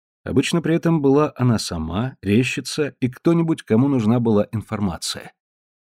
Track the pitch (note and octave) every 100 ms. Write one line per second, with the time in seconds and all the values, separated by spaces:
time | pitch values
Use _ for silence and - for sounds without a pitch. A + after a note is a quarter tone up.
0 | _ _ - F2 - E3+ D#3 E3 E3+ E3
1 | C#3 C#3 D3+ - B2 G#2+ - E2+ D#2+ F2+
2 | B2+ - G2 G#2 C3 - C3 - C#3+ -
3 | B2+ - E3+ E3+ E3 D#3+ - A2 C#3 C3+
4 | G#2+ B2 A#2 G#2 G#2 G#2+ - G#2 G2+ E2
5 | - - - - _ _ _ _